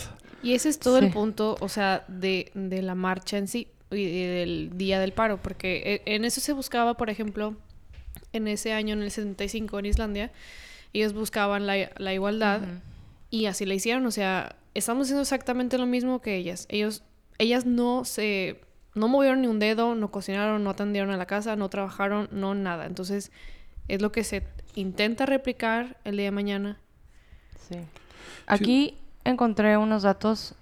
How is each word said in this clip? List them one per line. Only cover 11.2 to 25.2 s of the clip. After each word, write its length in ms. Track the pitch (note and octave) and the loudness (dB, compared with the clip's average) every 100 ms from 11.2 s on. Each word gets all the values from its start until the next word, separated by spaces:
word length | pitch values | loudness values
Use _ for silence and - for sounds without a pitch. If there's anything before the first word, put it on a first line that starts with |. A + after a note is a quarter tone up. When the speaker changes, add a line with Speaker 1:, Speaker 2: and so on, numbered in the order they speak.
| G#3+ A3+ G3+ G3+ G3+ | -4 0 2 2 2
Speaker 1:
la, 240 | G3 - - | 0 0 -4
la 160 | F#3+ | -4
igualdad 480 | F#3+ G3 A3 G#3+ G3+ | 0 0 2 2 2
Speaker 2:
Ujú. 100 | F#3+ F3+ - - - - - | -2 -8 -14 -18 -20 -20 -6
Speaker 1:
y 160 | A3+ G#3+ | -2 0
así 180 | F#3+ G3 | 0 -2
la 80 | |
hicieron, 320 | G3 A3+ B3 B3+ | 0 2 2 0
o 60 | |
sea, 440 | G#3+ G3 F#3 - - - - | 0 0 0 -2 -10 -8 -4
estamos 320 | G#3 A#3+ C4+ | -2 0 2
haciendo 160 | C#4 | 0
exactamente 540 | C4+ C4+ - B3 B3 B3+ | 0 0 0 0 0 2
lo 80 | B3 | 2
mismo 340 | B3 B3 B3+ | 2 2 -2
que 160 | A3+ F#3+ | -2 -4
ellas. 300 | F3+ F3+ - | -4 -8 -4
Ellos, 340 | G#3 G#3 G#3+ - _ _ - | 0 0 -2 -12 _ _ 0
ellas 260 | A3+ A#3+ B3 | 2 4 4
no 400 | A#3+ A#3+ B3+ B3 | 2 4 2 -2
se, 560 | - G#3+ G3 F#3 - - - - | -2 0 0 -2 -6 -14 -20 -10
no 140 | G#3 A3 | 0 4
movieron 340 | C#4 C#4 C4 | 6 6 6
ni 60 | B3+ | 2
un 100 | G#3+ | 2
dedo, 360 | G#3 A3 A#3 A3+ | 2 2 2 0
no 160 | G#3 | -2
cocinaron, 520 | G3+ F#3+ G3 G#3 G#3+ | -4 -4 -2 0 0
no 60 | G3+ | -2
atendieron 400 | G3 G#3 G3+ G3 | -2 -2 0 0
a 80 | F#3+ | -2
la 80 | F3+ | -2
casa, 300 | G3+ G#3+ G#3+ | -2 -2 -2
no 140 | G3 | -2
trabajaron, 600 | G3+ G3 - G3+ G#3 G#3 | -2 -6 -2 0 0 -2
no 220 | G3 G3 | -4 -2
nada. 320 | G3 F#3+ E3+ D#3 | -2 -2 -4 -6
Entonces, 460 | F3+ F#3 G3+ - - - - - - - | -8 -4 -4 -6 -14 -16 -16 -16 -14 -6
es 140 | G3 | -2
lo 100 | G#3 | 0
que 120 | A3 | 0
se 200 | G#3+ G3 - - - - | -2 -4 -6 -10 -12 -6
intenta 500 | F#3+ F#3 G#3+ A#3 | -6 0 0 2